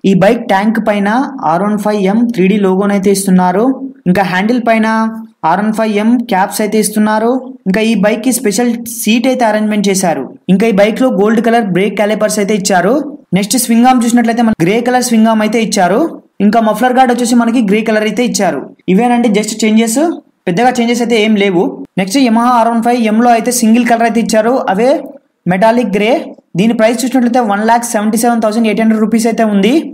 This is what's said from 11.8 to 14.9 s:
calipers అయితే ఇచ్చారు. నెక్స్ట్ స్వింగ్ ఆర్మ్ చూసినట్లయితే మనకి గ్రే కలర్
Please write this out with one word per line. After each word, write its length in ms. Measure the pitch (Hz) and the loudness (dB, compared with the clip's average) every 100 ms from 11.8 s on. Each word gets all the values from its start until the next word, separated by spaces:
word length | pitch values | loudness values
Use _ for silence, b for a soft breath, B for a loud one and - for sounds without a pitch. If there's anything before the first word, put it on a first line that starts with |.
| 208 - | -2 -2
calipers 380 | 208 214 214 214 | -2 -2 -2 -2
అయితే 140 | 202 214 | -2 -2
ఇచ్చారు. 320 | 185 185 180 294 285 - _ 180 | 0 0 2 -2 -4 -14 _ -2
నెక్స్ట్ 180 | 202 254 | 0 -2
స్వింగ్ 240 | 247 226 247 | 0 2 4
ఆర్మ్ 120 | 254 | 4
చూసినట్లయితే 400 | 233 240 226 233 226 | 2 2 2 0 0
మనకి 160 | 214 | 0
గ్రే 100 | 165 226 | 0 0
కలర్ 180 | 240 | 0